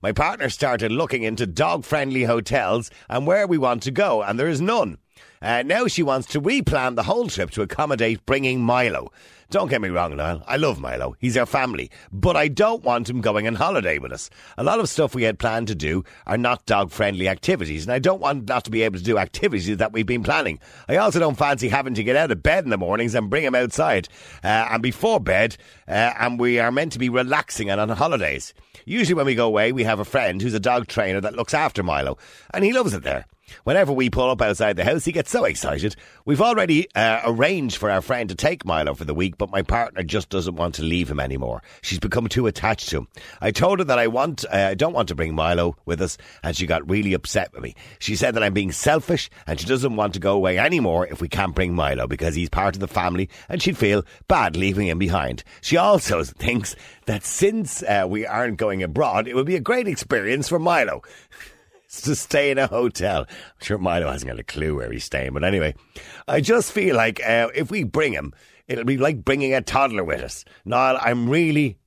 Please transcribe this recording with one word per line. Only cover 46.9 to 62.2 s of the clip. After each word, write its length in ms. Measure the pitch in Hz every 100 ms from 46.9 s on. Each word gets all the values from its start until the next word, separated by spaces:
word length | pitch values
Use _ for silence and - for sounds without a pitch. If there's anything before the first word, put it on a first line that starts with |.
| 98 101
upset 400 | 92 - 104 92
with 80 | -
me. 100 | 60 - - -
She 160 | -
said 220 | 104 131 113
that 80 |
I'm 100 | 107
being 160 | 95 98
selfish, 580 | 82 - 156 - 170 - - -
and 100 | 82
she 80 | 82
doesn't 300 | 131 131 110
want 180 | 104
to 60 | 92
go 160 | 95 98
away 200 | 92 90
anymore 520 | 135 170 107 85 90
if 120 | 80
we 60 | 87
can't 240 | - 95
bring 200 | 82 92
Milo, 320 | 87 73 67 64
because 300 | 67 80 78
he's 140 | 85
part 260 | 87 98 95
of 40 |
the 60 | 95
family, 420 | - 90 87 95 - -
and 120 | 175
she'd 160 | 151 147
feel 280 | 104 104 - - -
bad 260 | 180 104
leaving 320 | 80 95 95 98
him 120 | 82
behind. 420 | 95 87 67 64 - -
She 160 | - 165
also 460 | 190 196 - 85
thinks 540 | 73 - - 120 - - - - -
that 180 | 107
since, 580 | - - 196 220 175 -
uh, 240 | - 101 92
we 160 | 104 110
aren't 320 | 107 123 101
going 260 | 110 95
abroad, 420 | 90 80 143 95 113
it 80 |
would 120 | 123 143
be 100 | 185
a 40 |
great 280 | 127 247 220
experience 600 | 151 - 123 101 135 143
for 120 | 170
Milo 420 | 165 170 113 65 -
<laughs> 60 | - - - - - _ _ _ -
to 120 | -
stay 360 | 139